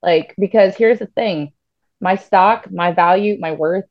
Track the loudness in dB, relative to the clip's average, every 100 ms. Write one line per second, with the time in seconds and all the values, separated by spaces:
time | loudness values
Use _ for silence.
0 | 2 0 -2 -6 -2 2 2 2 0 0
1 | -2 -4 -4 -4 -8 _ _ _ _ _
2 | -4 -4 0 2 4 2 -6 -4 -2 2
3 | 2 2 0 -4 -6 -4 -2 -4 -6